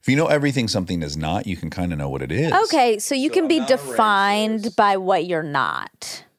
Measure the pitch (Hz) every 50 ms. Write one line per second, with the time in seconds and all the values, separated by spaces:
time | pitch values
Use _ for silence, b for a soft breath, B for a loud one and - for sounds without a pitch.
0 | _ - 131 143 165 143 151 147 143 143 127 135 117 107 - 104 92 82 92 85
1 | 80 76 73 78 78 80 85 104 - 101 90 80 - 78 - 92 90 87 82 73
2 | 71 69 67 69 67 64 78 110 156 165 - 370 453 440 330 302 247 240 220 403
3 | - - 285 269 262 302 - 370 330 277 339 311 240 - 254 247 - 135 - 226
4 | 220 214 202 196 196 202 202 208 214 220 220 220 208 233 175 - 214 202 196 190
5 | 190 185 190 180 156 180 175 160 160 151 143 139 123 80 - - - - _ _
6 | - - - - - _ _